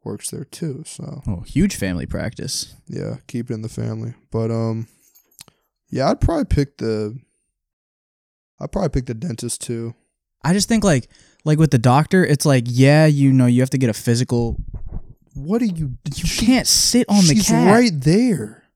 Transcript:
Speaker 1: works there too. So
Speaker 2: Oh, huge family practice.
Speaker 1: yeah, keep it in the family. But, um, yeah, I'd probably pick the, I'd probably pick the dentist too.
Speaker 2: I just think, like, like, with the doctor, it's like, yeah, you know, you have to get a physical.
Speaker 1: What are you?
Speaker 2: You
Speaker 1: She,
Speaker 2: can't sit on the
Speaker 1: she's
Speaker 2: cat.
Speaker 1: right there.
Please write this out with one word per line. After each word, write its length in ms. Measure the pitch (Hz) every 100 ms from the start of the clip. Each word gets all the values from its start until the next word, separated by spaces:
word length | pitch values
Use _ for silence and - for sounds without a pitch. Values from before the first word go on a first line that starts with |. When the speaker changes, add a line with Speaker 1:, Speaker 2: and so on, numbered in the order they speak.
Speaker 1:
works 260 | - 104 -
there 140 | 151
too. 380 | 147 - 160 131
So 380 | - - - 135 -
Speaker 2:
Oh, 140 | 90
huge 340 | - 135 196 -
family 280 | 95 87
practice. 720 | - - 90 - 143 - - - _
Speaker 1:
yeah, 300 | - 98 123 -
keep 220 | 120 117
it 40 |
in 80 | 113
the 80 | 110
family. 420 | - 113 110 113 120 _
But, 200 | 113 113
um, 380 | 113 113 113 113 _ _ _ _ _ - _ _ _ _
yeah, 220 | - 139
I'd 100 | 254
probably 240 | - 330
pick 320 | 247 - 143 _
the, 420 | 113 110 107 120 _ _ _ _ _ _ _ _ _ _ _ _ _ _
I'd 120 | -
probably 160 | 196 175
pick 160 | 143 127
the 80 |
dentist 460 | 113 170 113 120 -
too. 320 | - 117 117 - _ _ _ _
Speaker 2:
I 80 | 135
just 160 | 190 190
think, 160 | 226
like, 240 | 202 139 - _ _ _
like, 140 | 151 151
with 120 | 156
the 80 | 123
doctor, 460 | 120 127 156 190
it's 200 | 180 143 156
like, 180 | 131 120
yeah, 400 | 120 135 151 156
you 260 | 147 139
know, 140 | 131 123
you 140 | 120
have 80 | 127
to 80 | 139
get 120 | 127
a 40 |
physical. 640 | 104 - 117 127 120 117 117 - - - - - - _
Speaker 1:
What 260 | 135 139 220
are 40 | 240
you? 300 | 165 147 120 -
Speaker 2:
You 120 | 139 160
Speaker 1:
She, 200 | - 226
Speaker 2:
can't 200 | 262 -
sit 400 | - - 240 247
on 180 | 202 175
the 80 |
Speaker 1:
she's 140 | 220 90
Speaker 2:
cat. 220 | 156 170
Speaker 1:
right 180 | 220 247
there. 720 | 156 135 185 254 160 107 - _